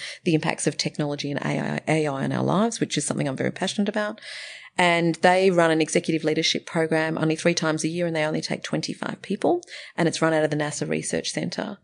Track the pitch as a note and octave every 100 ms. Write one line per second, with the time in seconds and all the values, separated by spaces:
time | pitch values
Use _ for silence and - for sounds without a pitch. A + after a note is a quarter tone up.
0 | - - F3+ D#3 E3 - D#3 - D#3 -
1 | D3 C#3+ C#3+ C#3+ C#3+ D3 - - - D#3
2 | D3+ C3+ C#3 C3 C3 E3+ A#3 - - D#3
3 | - - C#3+ C3+ B2+ - - - G3+ G#3+
4 | G#3 A3 - - - - - - F3 E3+
5 | E3+ D#3+ F3+ F#3 F#3+ F3 E3 D#3+ D#3 F3
6 | F3 D#3+ D3+ D#3 - - - E3 D#3+ D#3+
7 | D#3+ D#3+ D#3+ D#3 F3 E3+ D#3 D#3 D#3+ F3
8 | E3+ D#3+ D3+ D#3+ - - - D#3 - -
9 | - - - G3+ - F4 - - - -
10 | D#3+ - D#3+ D#3 D#3 D3+ D3 - D#3 D#3
11 | - - - - E3+ - - -